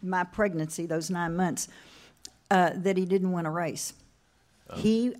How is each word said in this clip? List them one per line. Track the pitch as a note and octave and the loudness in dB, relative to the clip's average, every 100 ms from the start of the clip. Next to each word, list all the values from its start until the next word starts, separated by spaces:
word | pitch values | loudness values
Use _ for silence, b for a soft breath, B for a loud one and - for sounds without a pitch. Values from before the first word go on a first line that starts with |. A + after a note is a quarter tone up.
my | F#3 F#3 | -4 -2
pregnancy, | F3+ - G#3 E3 D#3 E3 E3 | -2 0 0 0 -4 -4 -4
those | D#3+ E3 | -2 -2
nine | F3 E3+ E3+ | -2 -2 0
months, | F3+ - - B B B B B - _ - | 0 -2 -6 B B B B B -20 _ 2
uh, | F#3+ F3 - | 4 4 2
that | F#3 F#3 | 0 0
he | F#3 | 2
didn't | F#3+ F#3 | 2 2
win | F3 D#3+ | 0 -2
a | |
race. | E3 E3 - - - _ _ _ _ _ _ - - | -2 -4 -4 -10 -12 _ _ _ _ _ _ -14 -2
He, | G#3+ A3+ B3 | 2 2 0